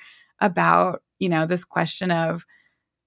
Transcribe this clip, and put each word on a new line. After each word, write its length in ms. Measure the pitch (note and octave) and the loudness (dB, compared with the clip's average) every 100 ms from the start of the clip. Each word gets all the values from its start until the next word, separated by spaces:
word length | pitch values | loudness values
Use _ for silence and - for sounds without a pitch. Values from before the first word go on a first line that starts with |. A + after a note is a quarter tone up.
| - - _ - | -14 -20 _ -2
about, 640 | G3 F3 E3+ E3+ F#3 - _ - | -2 2 4 4 2 -2 _ -6
you 80 | F#3+ | -2
know, 180 | D#3+ D#3+ | 0 0
this 180 | F3+ | -2
question 460 | - E3+ E3+ - F3+ | -4 -4 -2 -4 -2
of 340 | E3+ E3 E3+ - _ _ _ _ _ | -2 -2 -6 -12 _ _ _ _ _